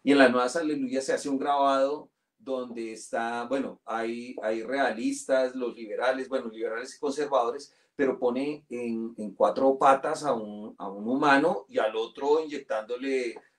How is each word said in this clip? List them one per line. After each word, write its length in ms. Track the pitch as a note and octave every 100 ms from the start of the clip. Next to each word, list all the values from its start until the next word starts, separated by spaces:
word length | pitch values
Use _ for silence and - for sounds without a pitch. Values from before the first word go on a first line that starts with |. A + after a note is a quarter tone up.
Y 60 | C3
en 80 | C#3+
las 140 | B2+
nuevas 240 | B2 B2+ E3+
aleluyas 480 | D#3 C#3+ C3 C3
se 80 | C3+
hace 160 | C#3+ D3
un 100 | C3+
grabado 720 | D3 C#3+ C#3 C3+ C3+ D3+ C#3+ _ _ _
donde 560 | A#2 C3 A#2+ A#2 A2+
está, 520 | A2 - A#2+ A#2 A#2
bueno, 360 | A#2+ C3+ A2+ -
hay, 500 | - A2+ A2+ A#2+ B2 -
hay 220 | A2 A2+
realistas, 880 | A2 C#3 B2+ A2 C3+ C#3 - C3 B2+
los 220 | B2+ A#2+ A2+
liberales, 520 | A2 G#2 B2 C3+ A#2+
bueno, 200 | C3 A#2
liberales 480 | A2 A2+ A2+ B2+ -
y 20 |
conservadores, 760 | C#3+ C3+ D3 G#2+ A#2 - - _ _
pero 240 | - C3+ -
pone 460 | B2 B2 D3 D3+ _
en, 460 | A#2+ A#2+ A2+ A2+ A#2
en 160 | G#2
cuatro 460 | - G#2 - C3+ C3+
patas 460 | C#3+ C#3 D3 D3+
a 80 | D3
un, 420 | A#2 G#2+ G#2 G#2+ -
a 120 | G2
un 180 | G2+ G#2+
humano 580 | C3+ D3 C#3 D#3+ F#3+ -
y 100 | A#2+
al 160 | A2
otro 480 | A2 A2+ - - D#3+
inyectándole 920 | D#3 C#3+ C3 C3+ G#2+ B2 C3+ C3 A#2+ A2 -